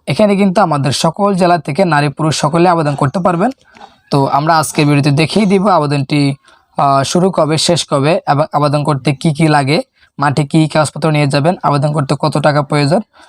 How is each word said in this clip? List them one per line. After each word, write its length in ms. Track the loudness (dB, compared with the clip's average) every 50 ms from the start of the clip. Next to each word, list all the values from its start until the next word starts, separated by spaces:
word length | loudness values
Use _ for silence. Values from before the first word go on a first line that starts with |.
| -6
এখানে 300 | -6 0 0 2 2 2
কিন্তু 240 | 2 0 0 2 0
আমাদের 320 | 0 0 0 -2 -2 -2
সকল 420 | -4 -2 -2 -4 -2 0 -2 0 0
জেলা 240 | 2 2 2 2 0
থেকে 260 | -2 -4 -2 0 0
নারী 240 | 2 2 0 0 -2
পুরুষ 320 | -2 -2 -2 -2 -2 0
সকলে 280 | -2 0 2 2 2 2
আবেদন 260 | 2 2 0 -2 -2
করতে 260 | -2 -2 -2 -2 -2
পারবেন। 300 | -2 0 0 0 -2 -2 -4 _ _ _ _ -20 -20 -20 _ _ _ -4
তো 160 | -2 0 0
আমরা 320 | 0 0 -2 0 2 0 0
আজকের 280 | 0 -2 -2 0 2
ভিডিওতে 240 | 2 2 2 2 0
দেখিয়ে 360 | 0 0 0 0 0 0 2
দিব 220 | 2 2 2 2 2
আবেদনটি, 680 | 2 2 0 0 -2 -2 -2 -2 0 0 0 0 -2 -6 _ -20 -20 _ _ _ -4
আহ, 260 | -2 0 2 2 0
শুরু 280 | 0 0 0 0 0 2
কবে, 280 | 2 0 0 0 0 -2
শেষ 260 | 0 0 0 -2 -2
কবে 360 | -2 -2 0 0 0 0 0 0
এবং 180 | -2 0 0 0 -2
আবেদন 320 | -2 -2 0 0 0 0 0
করতে 280 | -2 -2 -2 -2 -4
কি 200 | -4 -2 -2 -2
কি 160 | 0 2 2 2
লাগে, 340 | 2 2 2 0 -2 -2 -2 _ _ _ _ _ -8 -4
মাঠে 260 | -2 -2 0 -2 -2
কি 240 | 0 2 0 0 2
কাগজপত্র 420 | 0 0 -2 -2 -4 -2 -2 0
নিয়ে 160 | 0 2 0
যাবেন, 280 | 0 0 0 0 0 -2 -2
আবেদন 300 | -2 -2 -2 0 -2 -2
করতে 220 | -2 -2 -2 -2 -4 -2
কত 200 | -2 -2 -2 0
টাকা 240 | 0 2 0 0
প্রয়োজন। 380 | -2 0 0 0 0 2 0 -2 -2 _ _ -20 -20